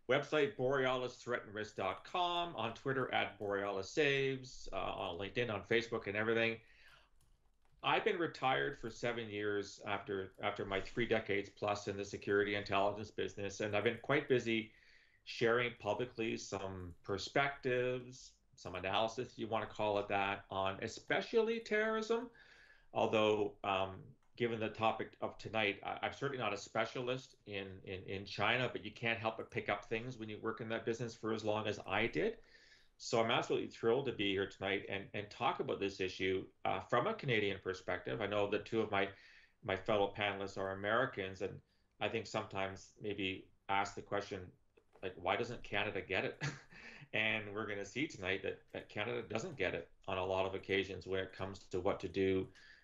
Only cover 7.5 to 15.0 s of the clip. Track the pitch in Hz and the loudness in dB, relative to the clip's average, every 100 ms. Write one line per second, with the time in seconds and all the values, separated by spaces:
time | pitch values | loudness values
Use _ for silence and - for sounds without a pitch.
7.5 | _ _ - 135 170 214 185 160 - 131 | _ _ -4 2 2 2 2 -2 0 2
8.5 | 139 139 135 117 - 120 117 110 104 104 | 2 0 -4 -10 -4 -2 -2 -4 -2 0
9.5 | 104 98 - 107 98 - 98 95 - 104 | 0 -2 -8 -4 -4 -2 -4 -6 -4 -4
10.5 | - 98 98 - - 113 110 107 101 98 | -2 -2 -2 0 0 2 2 2 -2 -4
11.5 | - 104 104 - 98 98 101 - 101 104 | -2 -2 0 -2 -4 -4 -4 4 4 4
12.5 | 104 101 98 101 101 104 - 95 101 98 | 0 2 2 4 0 -4 -4 -4 -4 -6
13.5 | - 107 104 113 113 - 147 143 123 113 | -2 0 2 2 0 2 2 4 4 4
14.5 | 113 110 - - - | 0 0 -10 -20 -20